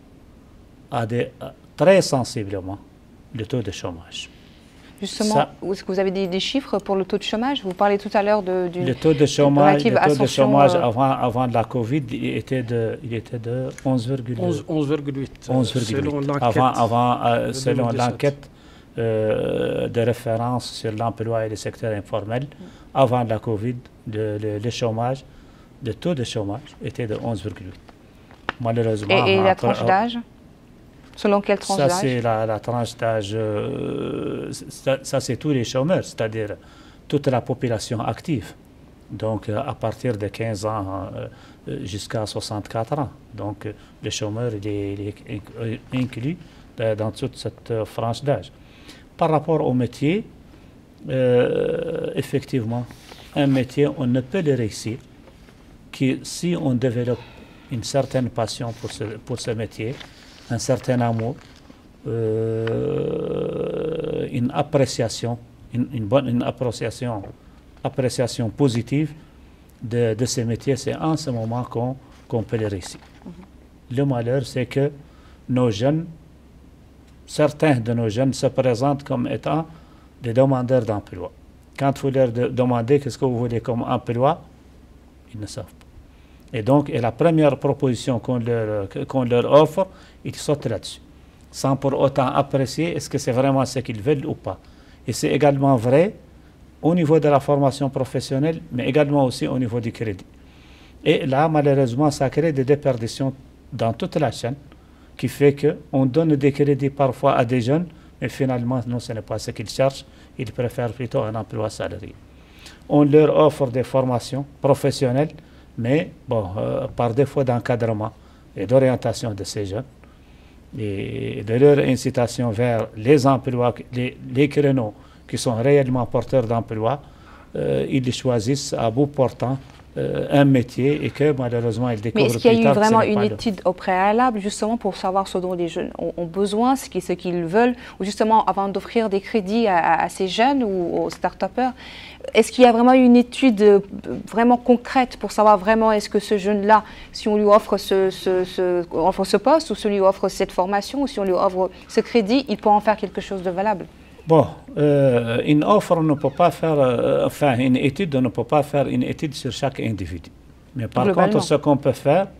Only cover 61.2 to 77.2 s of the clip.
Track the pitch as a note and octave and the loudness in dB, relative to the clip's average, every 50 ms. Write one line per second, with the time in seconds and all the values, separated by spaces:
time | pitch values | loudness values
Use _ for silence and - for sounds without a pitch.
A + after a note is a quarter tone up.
61.2 | A2 A#2 D3 - - - - - - - - - - - - - - - A#2 A#2 | -2 -4 -6 -10 -14 -20 -20 -20 -20 -20 -20 -20 -20 -20 -20 -14 -10 -6 -4 -2
62.2 | A2+ A2 A2 A2 A2+ A2+ A2+ A2+ A2+ A2+ A#2 A#2+ B2+ - - - - - - - | -2 -2 0 0 -2 -2 -2 -2 -2 -2 -2 -2 -2 -2 -2 -2 -2 -2 -4 -4
63.2 | - - - - - - - - - - - - - D#3 D#3+ D#3+ - D#3 - - | -4 -4 -4 -4 -4 -4 -4 -4 -4 -4 -4 -6 -6 -4 -6 -6 -6 -6 -4 -4
64.2 | - - - A#2+ A#2+ B2+ D3 E3 D3 - - C#3 C3+ A#2+ - - B2 A2 - - | -6 -4 -4 -4 -4 -2 -2 -4 -4 -2 0 0 0 0 0 -4 -4 -4 -4 -6
65.2 | - A#2 A#2 A2+ - - - - - - - A#2+ B2 - D3+ A#2+ A2 G2 B2 C#3 | -6 -6 -6 -8 -10 -18 -20 -20 -20 -8 -4 -4 -4 -4 -4 -6 -4 0 2 2
66.2 | C3 B2+ A#2+ A#2+ B2 C3 B2 - C3 A#2+ G#2+ - - A2+ - - B2+ B2 A2+ G2+ | 2 2 -2 0 0 -2 -4 -4 -4 -4 -4 -4 -6 -8 -6 -6 -6 -6 -6 -6
67.2 | G2+ A2 - - - - - - - - - - - C3+ - - C3 B2 - - | -10 -14 -18 -20 -20 -20 -20 -20 -20 -20 -20 -10 -8 -8 -4 -2 -2 -2 0 0
68.2 | B2 A2+ - - A#2+ A2 - - C#3+ C3+ A2 A#2+ G#2+ - C#3 C#3+ D#3 D3 - - | -2 -2 -2 -4 -4 -4 0 2 2 2 2 0 -2 -2 -2 -2 -2 -2 -6 -12
69.2 | - - - - - - - - - - - - - A2 A#2+ A#2+ A#2+ A2+ A2 G#2 | -20 -20 -20 -20 -20 -20 -20 -20 -20 -20 -20 -14 -10 -4 -2 0 0 0 0 0
70.2 | B2+ A#2 - C3 A#2 A#2 A#2 A#2 - C#3+ C3+ A#2 - A2+ B2 - - D#3+ D#3+ D#3 | -2 -2 -2 -2 -2 -2 -2 -4 0 -2 -2 -2 -2 -6 -4 -2 -2 -2 -2 -2
71.2 | - C3+ B2 A2+ A2+ A2+ A#2 B2 A#2+ - - A#2 A#2+ B2+ C3+ - - - - - | -2 -4 -6 -4 -4 -4 -4 -4 -6 -6 -4 -4 -4 -4 -4 -8 -12 -20 -20 -20
72.2 | - - - A#2 G2+ - - A2+ A2 G#2 G2+ F2+ - - - - - - - - | -12 -4 -4 -4 -4 -2 -2 -2 -2 -2 -4 -6 -8 -10 -16 -18 -20 -20 -20 -20
73.2 | - F#3+ E3+ E3+ F#3 - - - - - - - - - A#2+ B2+ C#3+ C#3 C3 A#2+ | -18 -18 -18 -18 -20 -20 -20 -20 -20 -20 -20 -20 -14 -8 -2 -2 0 0 0 -2
74.2 | A2+ A#2 B2+ C#3 B2 - - C3 B2+ - - C#3+ C3+ D3 D3+ - - - - - | -2 0 -2 -2 -2 -4 -4 -6 -4 -2 0 0 0 0 -2 -6 -20 -20 -20 -20
75.2 | - - - - - - B2 B2+ B2+ A#2+ G#2 G2 A#2+ C#3 D3+ D#3+ E3+ F3+ - - | -20 -20 -20 -18 -6 -2 0 2 2 2 0 0 0 0 0 0 -2 -6 -12 -18
76.2 | - - - - - - - - - - - - - - - - - - - - | -20 -20 -20 -20 -20 -20 -20 -20 -20 -20 -20 -20 -20 -20 -20 -20 -20 -20 -20 -20